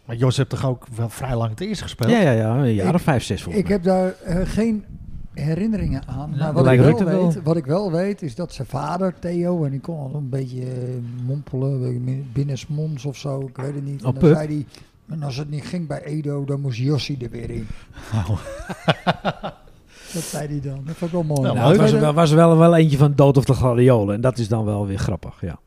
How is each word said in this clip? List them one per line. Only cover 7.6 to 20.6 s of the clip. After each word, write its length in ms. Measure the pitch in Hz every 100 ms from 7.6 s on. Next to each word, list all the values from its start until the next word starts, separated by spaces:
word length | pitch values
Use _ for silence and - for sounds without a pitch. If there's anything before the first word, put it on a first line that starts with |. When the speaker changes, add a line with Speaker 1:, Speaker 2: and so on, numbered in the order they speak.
| 131
Speaker 3:
wel 260 | 170 208
weet 300 | 165 196 202
is 140 | 156 110
dat 180 | 170
zijn 140 | - 123
vader, 460 | 139 147 170 190 -
Theo, 440 | 170 175 175 180 143
en 60 |
die 80 | 135
kon 180 | - 160
al 140 | 135 147
een 140 | 139
beetje, 320 | 135 131 127 127
eh, 120 | 127 123 127 120 123 123
mompelen, 460 | 143 - 127 135
een 80 | 135
beetje 180 | 127 123
min-, 300 | 127 135 139
binnensmonds 720 | 117 143 131 - 147 156 143 143
of 120 | 127
zo, 220 | 143 135
ik 160 | 135 -
weet 180 | 135 143
het 100 | 139
niet. 160 | 139
En 60 | 131
Speaker 2:
Oh, 60 |
Speaker 3:
dan 80 | 131
Speaker 2:
pup. 140 | 147 156
Speaker 3:
zei 120 | 156
hij, 180 | 151 131 - - _ - 156
"En 80 |
als 140 | 143 127
het 120 | 147
niet 160 | 147 -
ging 220 | 180 156
bij 160 | 139
Edo, 420 | 147 156 147 143 135
dan 160 | 139
moest 160 | 139 117
Jossie 400 | 131 151 - 139
er 60 | 120
weer 200 | 120 117
in." 180 | - 107 - - - -
Speaker 1:
Oh. 160 | 110 87
Speaker 3:
<laughs> 100 | 101 - - - - - - - - 202 - 196 - - - _ - -
Dat 100 | 170
zei 240 | 151 151 147
hij 140 | 147